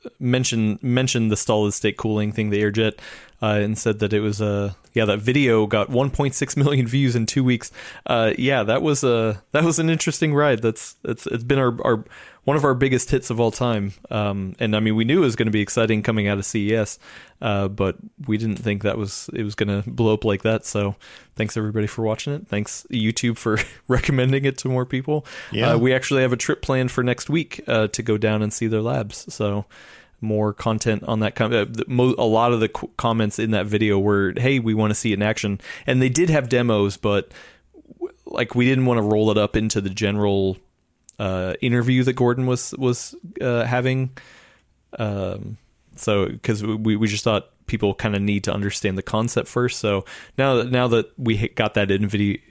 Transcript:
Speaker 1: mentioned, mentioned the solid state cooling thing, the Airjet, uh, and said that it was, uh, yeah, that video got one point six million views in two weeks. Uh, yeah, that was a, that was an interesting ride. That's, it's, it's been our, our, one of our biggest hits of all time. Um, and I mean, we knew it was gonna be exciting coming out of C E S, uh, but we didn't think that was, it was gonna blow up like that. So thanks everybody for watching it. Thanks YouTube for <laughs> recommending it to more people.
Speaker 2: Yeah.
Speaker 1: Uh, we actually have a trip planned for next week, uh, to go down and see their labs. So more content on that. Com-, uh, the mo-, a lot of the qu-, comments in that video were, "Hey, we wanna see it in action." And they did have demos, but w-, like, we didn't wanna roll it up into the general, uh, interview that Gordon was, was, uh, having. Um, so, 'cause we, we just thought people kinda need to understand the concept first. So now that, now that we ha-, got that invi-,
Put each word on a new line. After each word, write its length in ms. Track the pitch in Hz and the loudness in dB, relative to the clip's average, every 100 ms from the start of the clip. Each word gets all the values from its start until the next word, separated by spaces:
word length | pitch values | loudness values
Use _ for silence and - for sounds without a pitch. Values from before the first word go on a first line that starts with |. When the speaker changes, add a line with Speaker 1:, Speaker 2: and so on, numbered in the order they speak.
| - - | -18 -4
Speaker 1:
mentioned, 640 | 127 127 127 113 110 104 | 0 0 0 0 0 0
mentioned 480 | 123 123 131 120 110 | 0 0 2 0 2
the 60 | 104 | 0
solid 360 | - 107 104 | 2 2 2
state 240 | - 107 101 | 0 -2 -2
cooling 360 | 110 107 107 | -2 0 -2
thing, 180 | 107 107 | -2 -2
the 120 | 101 | 0
Airjet, 360 | 104 104 110 - - - - - | 0 2 0 -2 -12 -20 -20 -4
uh, 180 | 110 104 | 0 2
and 180 | 104 107 | 0 -2
said 220 | 113 107 | -2 0
that 120 | 104 | 0
it 80 | 104 | 0
was, 220 | 107 98 | 0 0
uh, 300 | 104 101 101 - _ | 0 0 -2 -6 _
yeah, 120 | 117 | 0
that 160 | 110 104 | 2 2
video 460 | 110 139 131 113 107 | 2 4 4 4 4
got 220 | 107 98 | 2 0
one 220 | 123 139 | 0 0
point 240 | - 139 | 0 -2
six 220 | - 139 - | -2 -2 2
million 300 | 143 139 117 | 2 2 2
views 280 | 131 135 | 2 2
in 120 | 120 110 | 2 0
two 180 | 143 | 0
weeks. 260 | 127 120 - - - - - | 2 0 -2 -16 -18 -10 -2
Uh, 260 | 117 113 - | 0 2 0
yeah, 280 | 127 135 | 0 0
that 180 | 107 131 | 0 0
was 220 | 156 143 | 0 0
a, 380 | 131 117 113 104 - | 2 2 0 -4 -2
that 100 | 147 | 0
was 160 | 165 165 | 2 2
an 100 | 160 | 0
interesting 460 | 160 - - 156 | 0 -2 -2 0
ride. 280 | 143 147 113 | 2 2 2
That's, 340 | 113 - - - | 0 -2 -8 -10
it's, 220 | - 113 - | -8 -8 -6
it's 180 | 117 | -4
been 140 | 120 139 | 0 2
our, 220 | 127 117 | 2 0
our, 200 | - 110 - - - - | 0 -2 -4 -20 -20 -6
one 120 | - 147 | -2 2
of 80 | |
our 100 | 139 | 2
biggest 360 | 123 139 127 - | 2 2 0 0
hits 180 | 135 - | -2 0
of 80 | 117 | 0
all 140 | 117 | 0
time. 400 | - 123 110 98 - - | 0 -2 -2 -4 -8 -8
Um, 460 | 110 104 98 95 - | -4 -2 -4 -6 -4
and 160 | 113 | 0
I 60 | 107 | 2
mean, 160 | 110 107 | 2 2
we 80 | |
knew 140 | 113 175 | 2 4
it 60 | |
was 120 | 139 110 | 2 2
gonna 160 | 113 | 2
be 80 | 107 | 2
exciting 420 | 101 - 113 107 | 0 2 2 2
coming 240 | 104 110 101 | 0 0 0
out 120 | 101 | -2
of 60 | |
C 280 | - 110 101 | -2 -2 0
E 20 | |
S, 240 | 113 104 - - - - - | 0 -2 -6 -18 -20 -20 -6
uh, 280 | 123 101 98 | -2 -2 -2
but 280 | 101 95 - - - 135 | 0 -2 -2 -10 -10 -4
we 100 | 107 | -2
didn't 200 | 113 98 | -2 -2
think 260 | 113 101 | -2 -2
that 160 | 101 113 | -2 -2
was, 320 | 101 - - | -4 -8 -2
it 120 | 117 | -2
was 100 | 107 | -2
gonna 300 | 101 104 101 101 | -2 0 0 -2
blow 280 | 120 113 | 0 2
up 100 | 107 | 2
like 180 | 110 98 | 2 0
that. 240 | 110 113 - | 0 0 -2
So 300 | 104 101 98 - - - - | -2 -2 -4 -14 -20 -12 -6
thanks 200 | 107 113 | -4 -2
everybody 300 | 107 107 104 | -2 -2 -2
for 160 | - | -2
watching 320 | 110 110 - | -2 -2 -4
it. 140 | 143 - | -8 -4
Thanks 380 | 104 101 - - | -4 -4 -8 -6
YouTube 480 | 123 107 120 120 110 | -2 0 0 -2 0
for 200 | 110 107 - | 0 -2 -2
<laughs> 160 | - - | -8 -2
recommending 560 | 127 - 135 127 135 | 0 2 2 2 2
it 140 | 139 131 | 0 -2
to 100 | 131 | -2
more 160 | 127 | -2
people. 400 | 127 131 131 151 - - - | -2 -4 -2 -4 -6 -14 -8
Speaker 2:
Yeah. 200 | 110 117 | 0 2
Speaker 1:
Uh, 60 | 117 | 4
we 160 | 127 | 4
actually 280 | 131 - 139 | 2 2 2
have 100 | 131 | 2
a 40 | 123 | 0
trip 260 | - - | -2 -2
planned 280 | - 131 127 | 0 0 0
for 140 | - | 0
next 260 | 123 123 - | 0 -2 -2
week, 320 | 160 - - - | -2 -4 -8 -2
uh, 200 | 113 107 | 0 0
to 140 | - | -2
go 160 | 113 107 | -2 0
down 240 | 110 107 | 0 0
and 100 | 104 | -2
see 140 | - 113 | -2 -2
their 160 | 110 | 0
labs. 500 | 113 135 104 - - | 0 -2 -4 -10 -12
So 320 | - 104 101 - - - - - _ | -4 -2 -2 -6 -14 -20 -20 -20 _
more 320 | 110 107 107 | -2 0 0
content 500 | 104 117 110 117 104 | -2 -2 -2 0 -2
on 160 | - 110 | -2 -2
that. 140 | 107 | 0
Com-, 180 | - 110 | 0 0
uh, 120 | 117 | 0
the 200 | 104 117 - | 0 -4 -2
mo-, 260 | 123 127 - | 2 2 4
a 80 | |
lot 280 | 117 110 120 | 4 4 4
of 80 | 117 | 2
the 80 | 110 | 0
qu-, 220 | - - - | -2 -10 -4
comments 420 | 117 113 107 - | 0 0 0 0
in 100 | 110 | 0
that 160 | 107 101 | 0 0
video 320 | 104 110 98 | 2 2 2
were, 340 | 101 101 95 - | 4 2 2 0
"Hey, 240 | 127 135 | 2 2
we 120 | 113 | 2
wanna 220 | 110 107 | 2 2
see 160 | 107 117 | 0 0
it 40 | |
in 80 | 98 | 0
action." 380 | 104 110 104 98 - - - | 0 0 -2 -4 -8 -6 0
And 140 | 127 | 2
they 80 | 127 | 2
did 220 | 143 180 | 2 2
have 180 | 151 123 | 2 2
demos, 480 | 123 123 104 101 - | 2 4 2 2 0
but 360 | 104 101 - - - - _ 339 - - | 0 0 -2 -10 -20 -20 _ -20 -20 -12
w-, 160 | 359 - | -12 -12
like, 300 | - - 120 | -8 -4 -2
we 100 | 120 | 2
didn't 220 | 123 131 127 | 2 4 2
wanna 160 | 117 | 2
roll 300 | 104 107 107 | 2 2 4
it 40 | 104 | 2
up 200 | 104 110 | 2 0
into 240 | 110 107 | 0 -2
the 100 | 98 | -4
general, 680 | 95 104 104 104 98 95 95 _ _ _ _ - - | -2 -2 0 0 2 0 -2 _ _ _ _ -18 -8
uh, 360 | 98 92 92 - | -4 -4 -4 -2
interview 440 | 127 120 120 127 | 0 2 2 2
that 80 | 127 | 2
Gordon 340 | 127 123 123 127 | 2 2 2 0
was, 260 | 123 - 135 | -2 -4 -2
was, 380 | 127 120 - 339 - - | -2 -2 -6 -16 -14 -6
uh, 240 | 127 120 | -2 -2
having. 520 | 117 123 131 131 131 131 - - - _ _ _ _ - | 0 0 0 -2 -4 -8 -20 -20 -20 _ _ _ _ -6
Um, 640 | 107 101 95 98 101 107 _ _ _ - | -4 -4 -6 -8 -10 -14 _ _ _ -6
so, 340 | - 101 92 - | 0 2 0 -2
'cause 220 | - 107 | -4 -2
we, 320 | 104 110 110 | -2 -2 0
we 140 | 104 110 | 2 2
just 160 | 101 | 0
thought 260 | 117 104 - _ - | 0 0 -2 _ -6
people 260 | 113 101 | -2 0
kinda 280 | - 113 101 | 0 -2 0
need 240 | 101 101 | 0 -2
to 80 | - | -2
understand 440 | 101 101 - 101 95 | -2 -4 -2 -4 -4
the 60 | |
concept 460 | - 110 117 - - | -2 -2 0 -2 -2
first. 320 | 123 123 - | -2 -2 -2
So 240 | 107 98 - - - - | -2 -2 -4 -14 -8 -2
now 160 | 135 | 2
that, 160 | 123 123 | 2 2
now 160 | 127 123 | 0 2
that 240 | 113 - - | 2 0 -4
we 180 | 120 107 | -2 0
ha-, 160 | 101 - | -2 -2
got 180 | 110 | -2
that 140 | 107 98 | 0 0
invi-, 520 | 98 104 101 101 - _ | 0 0 0 0 -2 _